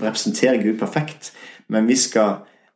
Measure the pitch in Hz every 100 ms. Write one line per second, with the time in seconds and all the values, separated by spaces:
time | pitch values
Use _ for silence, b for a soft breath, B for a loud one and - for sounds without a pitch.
0 | 107 110 110 - 127 120 104 110 - 151
1 | 151 - - B B B _ 110 110 131
2 | - 113 104 98 b b b